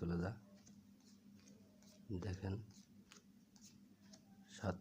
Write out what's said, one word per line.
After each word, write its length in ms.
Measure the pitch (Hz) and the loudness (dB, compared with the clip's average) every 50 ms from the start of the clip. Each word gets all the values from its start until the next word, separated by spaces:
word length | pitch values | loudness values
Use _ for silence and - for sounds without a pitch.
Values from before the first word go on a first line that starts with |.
চলে 160 | - 85 85 170 170 | 4 6 6 8 6
যায়। 140 | 98 120 - - - - - - - - - - - - - - - - - - - - - - - - - - - - - - - - - - - 104 87 90 | 6 4 2 -4 -12 -16 -16 -16 -16 -16 -16 -16 -16 -18 -18 -18 -18 -18 -18 -16 -16 -16 -16 -16 -16 -16 -16 -16 -18 -18 -18 -18 -18 -16 -10 -4 0 2 2 4
দেখেন 280 | 95 90 92 - 95 98 117 110 - - - - - - - - - - - - - - - - - - - - - - - - - - - - - - - - - - - - - - | 4 2 4 4 4 4 4 0 -4 -10 -14 -16 -16 -16 -18 -16 -16 -16 -18 -18 -18 -20 -20 -20 -20 -18 -16 -16 -16 -16 -16 -18 -18 -18 -18 -18 -16 -16 -16 -16 -16 -16 -16 -16 -14 -4
সাত 200 | - - 98 90 - | 2 4 4 4 4